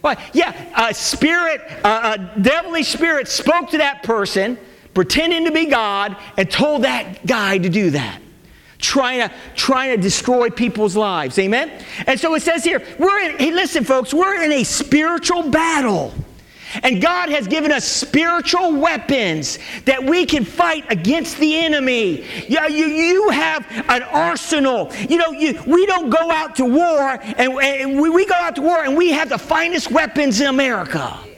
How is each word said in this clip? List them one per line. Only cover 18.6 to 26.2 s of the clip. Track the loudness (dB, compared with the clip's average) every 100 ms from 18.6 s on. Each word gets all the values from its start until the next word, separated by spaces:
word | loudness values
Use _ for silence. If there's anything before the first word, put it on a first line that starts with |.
| 2
weapons | 2 0 0 0 0 0 -2 -4 -10 -12 -2 0
that | 0
we | 2 2 2
can | 0
fight | -2 0 0 0 -2
against | -2 2 0 -2 0
the | 0 2
enemy. | 0 0 0 0 0 -2 -8 -12 -2
Yeah, | 0 0
you, | 0 0
you | 0 2 2 2
have | 2 0 -2 -6 -8 -2
an | -2
arsenal. | 0 0 0 -2 -2 0 2 0 -4 -8 -2
You | 0
know, | 0
you, | 0 -2 -2 2
we | 2 4
don't | 0 2
go | 0